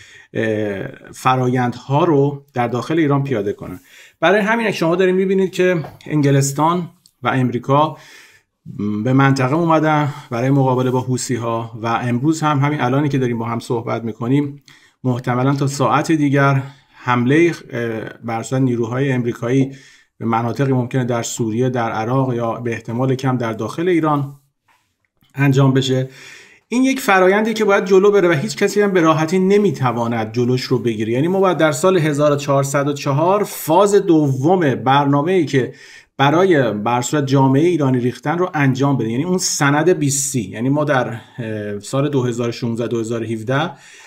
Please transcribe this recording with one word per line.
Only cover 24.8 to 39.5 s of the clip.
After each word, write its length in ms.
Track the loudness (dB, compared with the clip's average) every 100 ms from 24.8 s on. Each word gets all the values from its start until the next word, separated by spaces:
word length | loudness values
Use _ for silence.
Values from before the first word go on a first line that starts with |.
| _ _ _ _ _ 0
انجام 380 | 2 4 4
بشه. 360 | 2 0 -2 -4 -10 -20 -20 -20 _ -6
این 160 | 0
یک 160 | 0 0
فرایندی 540 | 2 4 4 4 0
که 120 | 0 2
باید 200 | 2 4
جلو 260 | 6 6
بره 180 | 4 4
و 20 |
هیچ 240 | 2 -2 -2
کسی 260 | 0 2
هم 100 | 2
به 100 | 4
راحتی 380 | 4 2 2 2
نمی‌تواند 920 | 4 4 2 0 -2 0 -2 -2 -4
جلوش 280 | -2 0 0
رو 180 | 0 -2
بگیره. 340 | 0 -4 -2
یعنی 140 | 0 0
ما 120 | 2
باید 180 | 0 2
در 140 | 0
سال 260 | 2 2 2
هزار 400 | 0 2 2 0
چهارصد 500 | 0 0 0 -2 -2
و 60 |
چهار 500 | -4 -2 0 2 2
فاز 520 | -2 -6 0 4 4 4
دوم 800 | 4 4 4 0 2 2 2 0
برنامه‌ای 720 | 2 2 4 2 2 0 2
که 280 | 0 -2 -8 -20 -20 _ 0
برای 540 | 2 4 4 4 2
بر 300 | -2 -2 -2
صورت 240 | 0 -2 2
جامعه 400 | 4 4 4 2
ایرانی 340 | 2 0 0
ریختن 380 | -2 -4 -6 -2
رو 120 | -2
انجام 440 | 0 0 2 0 0
بدیم، 140 | -2
یعنی 120 | -2
اون 140 | -2 -2
سند 520 | -2